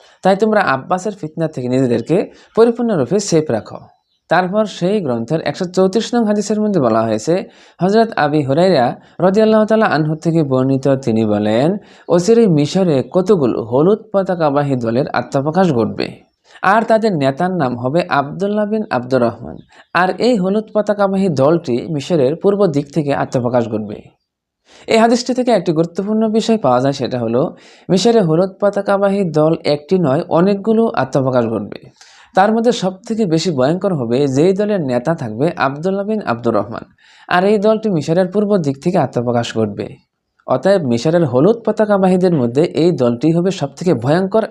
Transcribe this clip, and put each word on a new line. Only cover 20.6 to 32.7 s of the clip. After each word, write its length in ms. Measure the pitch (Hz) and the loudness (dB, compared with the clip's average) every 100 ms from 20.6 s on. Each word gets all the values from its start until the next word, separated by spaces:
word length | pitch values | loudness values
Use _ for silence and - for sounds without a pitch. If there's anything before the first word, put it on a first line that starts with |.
| 208 | -2
পতাকাবাহী 540 | 214 208 202 196 196 196 | -2 -2 0 0 0 0
দলটি 580 | 135 135 165 160 120 101 | 2 2 2 0 -4 -4
মিশরের 460 | 151 135 175 127 160 | -6 -2 0 0 0
পূর্ব 300 | 196 202 196 | 0 2 0
দিক 280 | 143 143 | 0 -4
থেকে 200 | 170 143 | -4 -2
আত্মপ্রকাশ 540 | 139 135 135 120 123 110 | -2 -2 -2 0 0 0
ঘটবে।" 340 | 110 104 - - _ _ _ _ _ _ - - | -4 -8 -12 -18 _ _ _ _ _ _ -12 0
এই 120 | 226 | 4
হাদিসটি 360 | 233 240 254 | 4 2 0
থেকে 160 | 254 247 | -2 0
একটি 220 | 214 175 | 0 2
গুরুত্বপূর্ণ 560 | 156 170 175 196 220 220 | 0 -2 -4 -4 -2 0
বিষয় 300 | 220 220 220 | 0 0 0
পাওয়া 220 | 135 123 | 2 2
যায়, 120 | 139 | 0
সেটা 260 | 135 117 123 | -2 -4 -4
হলো 380 | 117 117 165 - - - - | -2 0 -2 -6 -20 -14 -2
মিশরে 300 | 180 233 233 | 0 2 2
হলুদ 300 | 170 156 190 190 | 2 2 0 -2
পতাকাবাহী 720 | 202 202 196 196 202 196 185 | -2 0 -2 0 0 0 0
দল 260 | 151 156 165 | 2 2 2
একটি 340 | - 147 - 185 | 0 -2 0 0
নয়, 240 | 156 143 - | 2 0 0
অনেকগুলো 640 | 160 190 202 196 220 226 | 2 2 0 0 0 0
আত্মপ্রকাশ 500 | - 131 147 131 127 | -2 -2 0 0 0
ঘটবে। 460 | 113 107 104 - - - - - - | 0 -2 -6 -12 -18 -20 -20 -20 -4
তার 200 | - 220 | 2 2
মধ্যে 180 | 220 233 | 2 0